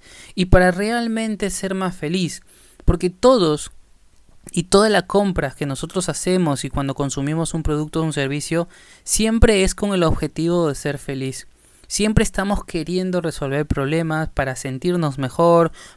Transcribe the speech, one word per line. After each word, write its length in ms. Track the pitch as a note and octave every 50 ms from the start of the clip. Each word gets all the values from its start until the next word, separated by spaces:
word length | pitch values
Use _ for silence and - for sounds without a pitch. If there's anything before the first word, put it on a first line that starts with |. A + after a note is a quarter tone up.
| _ - - - - - -
y 100 | G3 F#3
para 260 | F#3 - F3+ F3+ F3+
realmente 760 | F3 F#3 G#3 G#3+ A#3 A#3+ A#3 A3+ A3 A3+ A3 A3 G#3+ F3+ G#3+ F#3+
ser 260 | F#3 - - F#3+ F#3+
más 200 | F#3+ F#3+ F3+ F#3
feliz. 460 | - D#3 D3 F3 F#3+ F3 D3+ - - - - - - - - - - -
Porque 240 | - F#3+ F3 F#3 F3+
todos 600 | F3+ - - B3+ C4 A#3 F3 D#3 D3+ D3 - - - - - _ - _ _ _ _ - _ - - - - -
y 120 | - F3+ E3+
toda 260 | - - G3 G#3+ A3
la 140 | G3+ F#3 E3+
compra 480 | - - G3+ G#3 G3 F3+ F3 D3 C3
que 160 | - - D3+
nosotros 420 | C#3+ C3+ - - - - F#3+ F3 -
hacemos 560 | D3 - - F3+ F#3 F#3 F3 D3+ C#3 B2+ -
y 40 | C3+
cuando 260 | - C#3+ C#3 C3+ C3
consumimos 580 | - C#3+ C3+ - C#3+ C#3 D3 D#3 E3 E3 - -
un 80 | D#3+
producto 400 | D3+ E3 D3+ D3+ D3+ D3+ - E3
o 20 | D#3+
un 100 | D#3+ D3
servicio, 540 | D3+ C3+ C3+ C#3+ D3 - - E3 E3+ E3+ - - - - - - - _
siempre 600 | - - - A3 A3 A3+ A#3 - A3+ G#3+ F#3+ F#3+
es 120 | F#3 -
con 180 | - G#3 G3+ G3
el 80 | F3+
objetivo 680 | E3+ D#3+ D#3 - D#3 D3 - - D#3+ E3+ F3 F3 E3
de 80 | D3+ C3+
ser 220 | - - D3 C#3
feliz. 500 | C3+ - - C#3 C3 C3+ C3+ B2+ - - - - _ - - - _ -
Siempre 360 | - - - G#3 G#3+ G#3+ - A3
estamos 400 | - - - F#3+ G3+ G3+ - -
queriendo 580 | - - E3 D#3 F3 F3+ F3+ F#3 F#3 F3+ F3+
resolver 440 | E3+ D#3+ - - D3 C3+ C3+ D3 D3+
problemas 600 | - - C#3+ C3+ C#3 D#3 E3 E3 D#3+ D#3 D#3 D#3+ -
para 260 | - - C3+ C3 C3
sentirnos 640 | - - C3+ B2+ C3 - F3 F3 F3 D#3+ D3 C3 C#3
mejor, 520 | C3 B2 - - E3+ E3+ E3+ E3+ E3+ D#3 - - - - -